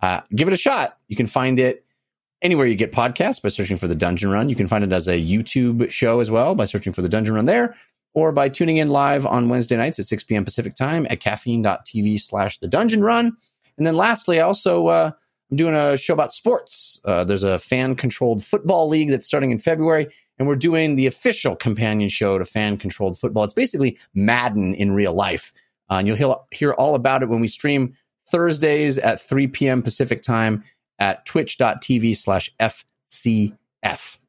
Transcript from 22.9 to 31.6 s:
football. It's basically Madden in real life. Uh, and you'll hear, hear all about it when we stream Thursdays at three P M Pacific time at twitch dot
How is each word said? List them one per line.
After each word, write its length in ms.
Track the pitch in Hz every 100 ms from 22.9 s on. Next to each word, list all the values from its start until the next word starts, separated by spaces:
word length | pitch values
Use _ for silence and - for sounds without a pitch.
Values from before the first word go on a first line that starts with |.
| - 98 92
football. 280 | 123 107 104
It's 80 |
basically 440 | - 262 151 135 - -
Madden 640 | 98 104 120 123 104 92 95
in 160 | 101
real 220 | 101 98
life. 400 | 85 95 87 - - _ _ _
Uh, 60 | 95
and 120 | 101
you'll 100 | 107
hear, 180 | 139 - -
hear 220 | - 147
all 200 | - 143
about 300 | 147 135 131
it 60 | 123
when 100 | 113
we 80 | 113
stream 480 | - 147 143 127 - _ _ _
Thursdays 680 | 175 170 151 156 147 147 135
at 240 | 104 107
three 260 | - 135 135
P 220 | - 139
M 120 | 127
Pacific 420 | 113 - 127 117
time 420 | - 113 110 107 - _ _ -
at 260 | 101 95 -
twitch 320 | 160 -
dot 240 | -